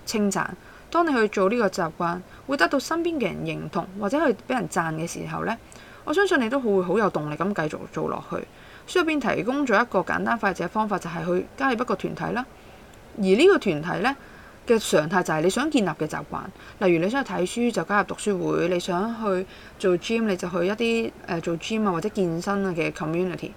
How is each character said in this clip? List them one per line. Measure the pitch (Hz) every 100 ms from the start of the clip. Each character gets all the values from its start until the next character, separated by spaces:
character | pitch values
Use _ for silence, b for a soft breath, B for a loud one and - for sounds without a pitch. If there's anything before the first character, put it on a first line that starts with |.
| -
稱 | 220 202
讚。 | 185 - 175 B B B
當 | 330 339
你 |
去 | 262 214
做 | - 190
呢 | 240
個 | 202
習 | - 165 -
慣， | 170 180 - B B
會 | 277
得 | 339
到 | 277
身 | - 330
邊 | 339 330
嘅 | 202
人 | 156
認 | 160 156 156
同 | 180 165 190
或 | 202
者 | 277 320
去 | 196 -
畀 | 254
人 | 170
讚 | 185 165
嘅 | 160 165
時 | - 160
候 | 160
呢， | 170 233 B B B B -
我 |
相 | 311 392
信 | 339
你 | 220
都 | 277
會 | 240 196
好 | 180 196
有 | 202
動 | 165 151
力 | 147
咁 | 175
繼 | 202 156 -
續 | -
做 | - 156
落 | - -
去。 | - - B B B B
書 | 359
入 | 320
邊 | 302
提 | 226 -
供 | 190 277 277
咗 | 208
一 | 240
個 | 196
簡 | 160 82
單 | 208 233
快 | 202
捷 | 170 180
嘅 |
方 | 214 214
法， | 185
就 | 170
係 | 160 165
去 | 180 - -
加 | 269
入 |
一 | 226
個 | 247 208
團 | 170
體 | 160 160
啦。 | 202 254 B B B B B - -
而 |
呢 | 190 196 359
個 | 349
團 | 214 151
體 | 165 165
呢 | 226 285 B B B B -
嘅 | 226 -
常 | 180 156
態 | 185
就 | 175
係 | 156
你 | 165
想 | 214 302
建 | 302 185
立 |
嘅 | 151 156
習 | 156 -
慣， | - - - B B 196
例 | 165
如 |
你 | 180
想 | 269
去 | 262
睇 | 180
書 | 180 - 240
就 | -
加 | 165 202
入 |
讀 | 196 -
書 | - 185
會， | 160 151 170
你 | 180
想 | 185 175 220 226
去 | 214 185 190 B B B
做 | 196 175
gym | - 226
你 | 220 180
就 | 175
去 | 175 175
一 |
啲， | 208 233 226 226 - -
呃， | 170
做 | 170 170
gym | - 220 208
啊 |
或 | 170
者 | 208
健 | 208 180 165
身 | 180 202 196 170
嘅 | 156
community。 | 151 156 165 185 165 165